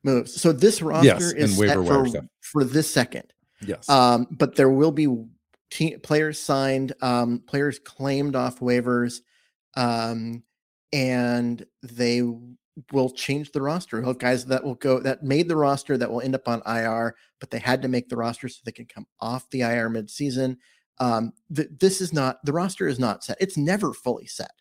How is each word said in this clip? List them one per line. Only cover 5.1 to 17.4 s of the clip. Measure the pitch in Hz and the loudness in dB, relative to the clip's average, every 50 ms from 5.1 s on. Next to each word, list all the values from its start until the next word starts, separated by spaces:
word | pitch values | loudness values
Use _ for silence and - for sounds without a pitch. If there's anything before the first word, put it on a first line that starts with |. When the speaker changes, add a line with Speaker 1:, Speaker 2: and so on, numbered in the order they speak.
| 123 117 113 120 - _ _ _ _ _ _ _ | 0 -2 -6 -14 -20 _ _ _ _ _ _ _
Speaker 1:
te-, | - - 160 160 - | -4 -2 -2 -2 -2
players | - - - 151 151 156 156 151 - | -8 -4 0 0 2 2 0 -4 -6
signed, | - - 143 135 135 135 135 135 135 127 - _ | -2 -2 0 0 2 0 0 -2 -2 -4 -6 _
um, | 131 123 123 120 120 120 120 123 _ | 0 2 2 2 2 0 -2 -4 _
players | - - 139 143 147 131 - | -4 -2 -2 -2 -2 -4 -6
claimed | _ - - - 135 139 135 139 143 147 131 | _ -20 -12 -6 -4 -2 -2 0 -2 -2 -2
off | 127 123 127 123 - | -2 -2 -4 -6 -4
waivers, | 127 123 123 123 120 123 123 120 120 120 120 - _ _ _ _ _ _ _ _ _ _ _ | -2 0 0 2 2 0 0 0 0 -2 -4 -10 _ _ _ _ _ _ _ _ _ _ _
um, | 135 123 120 120 117 113 113 117 113 113 117 117 120 _ _ _ _ _ _ _ _ _ _ | -2 -2 -2 0 -2 -4 -4 -6 -6 -8 -10 -10 -12 _ _ _ _ _ _ _ _ _ _
and | - 143 131 127 127 123 123 120 120 120 120 120 120 113 - _ _ _ - | -2 -2 0 0 0 0 0 0 0 0 -2 -2 -4 -6 -10 _ _ _ -20
they | 120 117 117 123 120 120 123 123 120 117 120 120 123 123 _ _ _ _ 156 127 _ | -18 -6 -2 0 0 2 0 0 -2 -4 -8 -14 -20 -20 _ _ _ _ -20 -16 _
will | 139 139 131 127 | 0 0 0 0
change | 127 - - - 139 147 151 - | -2 -6 -6 -4 -4 -4 -6 -6
the | - 147 | -6 -4
roster. | 135 143 160 180 175 _ - | -4 -2 -4 -4 -6 _ -6
We'll | 113 127 127 | -4 -4 -4
have | 127 127 | -4 0
guys | 127 123 127 123 123 | 0 0 0 0 0
that | 131 131 127 - | -4 -4 -2 -2
will | 143 123 | -6 -8
go, | - - 139 131 127 | -2 0 2 2 2
that | 131 135 131 - 147 | 2 -2 -4 -4 -2
made | 131 135 151 175 | 0 0 0 2
the | 170 170 | 0 2
roster | 156 147 139 139 135 - - 143 | 2 2 2 2 0 -2 -4 -2
that | 123 123 107 | -2 -2 -2
will | 113 120 | -4 -4
end | 120 135 131 | -4 -4 -4
up | 131 _ | -4 _
on | 120 117 113 - | -4 -4 -4 -4
I | 107 113 117 113 | -4 -4 -2 -2
R, | 113 113 117 117 117 - _ _ _ _ | -2 -2 -2 -4 -4 -6 _ _ _ _
but | _ | _